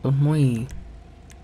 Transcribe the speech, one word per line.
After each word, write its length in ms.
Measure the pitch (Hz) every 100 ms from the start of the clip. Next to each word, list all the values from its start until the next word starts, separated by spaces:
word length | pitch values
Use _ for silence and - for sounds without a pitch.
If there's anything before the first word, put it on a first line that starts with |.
son 160 | 131 135
muy 500 | 143 156 135 113 131 - - - - - - -